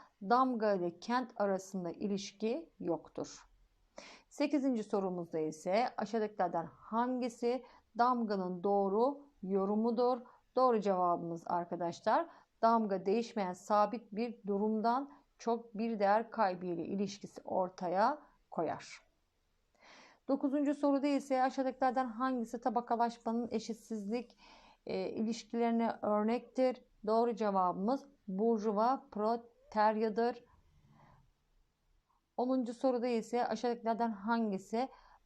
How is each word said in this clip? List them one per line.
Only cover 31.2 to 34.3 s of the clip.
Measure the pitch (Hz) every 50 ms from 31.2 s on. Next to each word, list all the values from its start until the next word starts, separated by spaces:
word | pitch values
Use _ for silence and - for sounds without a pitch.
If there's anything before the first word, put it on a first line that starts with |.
| _ _ _ _ _ _ _ _ _ _ _ _ _ _ _ _ _ _ _ _ _ _ _
Onuncu | - 240 254 262 262 240 233 240
soruda | - - 262 247 240 233
ise | 254 240 226 214 - 233 240 -
aşağıdakilerden | - 226 220 - 240 233 233 202 226 226 208 233 233
hangisi | 214 190 190 226